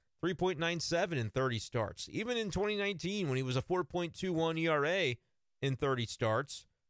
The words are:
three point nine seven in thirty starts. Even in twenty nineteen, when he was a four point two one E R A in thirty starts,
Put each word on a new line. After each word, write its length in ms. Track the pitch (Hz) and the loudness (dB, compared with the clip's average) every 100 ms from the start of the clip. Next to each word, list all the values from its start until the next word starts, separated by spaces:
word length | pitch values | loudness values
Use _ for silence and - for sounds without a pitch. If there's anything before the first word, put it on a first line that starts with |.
| _ _ | _ _
three 120 | 170 | -4
point 260 | 185 185 160 | 0 0 2
nine 200 | 170 170 | -2 -2
seven 380 | - 170 190 151 | 0 0 2 0
in 120 | 107 | 0
thirty 280 | 131 131 113 | 0 0 0
starts. 520 | - 120 104 - - | -2 -2 -2 -4 -8
Even 260 | 135 220 240 | -6 -2 -2
in 140 | 208 | -2
twenty 240 | 170 208 208 | 0 0 0
nineteen, 540 | 202 175 180 208 156 | -2 -2 -4 -2 0
when 80 | 131 | 0
he 60 | |
was 120 | 127 127 | 0 -2
a 60 | |
four 220 | - 180 | 0 -2
point 300 | - 175 170 | 0 -2 -4
two 200 | - 185 | -4 -2
one 240 | 160 165 160 | 2 2 2
E 100 | 165 | 2
R 180 | 151 147 | 4 4
A 320 | 190 147 117 _ _ _ _ | 2 2 0 _ _ _ _
in 120 | 135 131 | -2 2
thirty 280 | 143 127 113 | 2 2 -2
starts, 600 | - 113 110 143 - - _ | 0 2 2 0 -8 -14 _